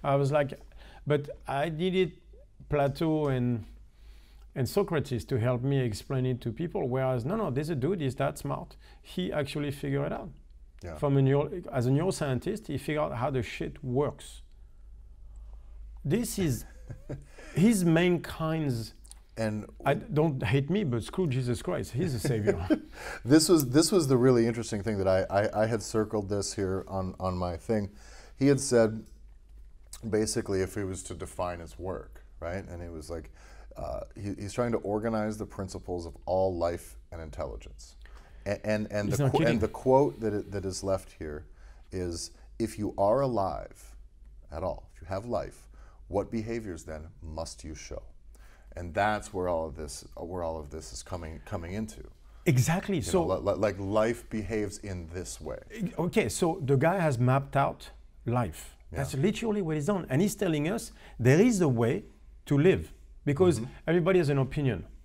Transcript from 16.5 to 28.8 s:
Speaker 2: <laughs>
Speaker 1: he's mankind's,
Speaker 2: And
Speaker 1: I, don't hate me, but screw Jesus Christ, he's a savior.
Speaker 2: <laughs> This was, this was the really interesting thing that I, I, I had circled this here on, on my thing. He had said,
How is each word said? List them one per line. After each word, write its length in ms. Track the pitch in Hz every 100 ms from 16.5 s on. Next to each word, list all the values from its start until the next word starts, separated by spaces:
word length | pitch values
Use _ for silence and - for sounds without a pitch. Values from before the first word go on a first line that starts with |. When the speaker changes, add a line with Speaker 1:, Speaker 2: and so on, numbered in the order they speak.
| 117 - - - 135 -
Speaker 2:
<laughs> 460 | 143 - - - -
Speaker 1:
he's 280 | 196 220
mankind's, 1120 | 175 165 180 175 - - 160 160 147 120 113 - - - - -
Speaker 2:
And 280 | 110 107 - - -
Speaker 1:
I, 80 |
don't 480 | 147 - 147 160 131
hate 260 | 131 131 139
me, 140 | 190
but 200 | 185 120
screw 240 | - - 180
Jesus 340 | 127 123 120
Christ, 300 | - 160 101
he's 200 | 120 175
a 60 | 123
savior. 460 | - 113 104 87 87 311 - -
Speaker 2:
<laughs> 300 | - - 107
This 220 | 151 156
was, 200 | 170 131
this 220 | 120 -
was 160 | 190 135
the 100 | 131
really 280 | 127 123 117
interesting 340 | 117 110 107
thing 140 | 98 104
that 100 | 95
I, 120 | 95 92
I, 340 | 98 104 -
I 20 | 110
had 160 | 117
circled 480 | - 110 107 110 101
this 240 | 101 98
here 300 | - 95 95 -
on, 280 | 95 92 90
on 180 | 92 90
my 180 | 90 85
thing. 320 | - 110 101 - - - - -
He 100 | 135
had 120 | 135
said, 440 | 143 120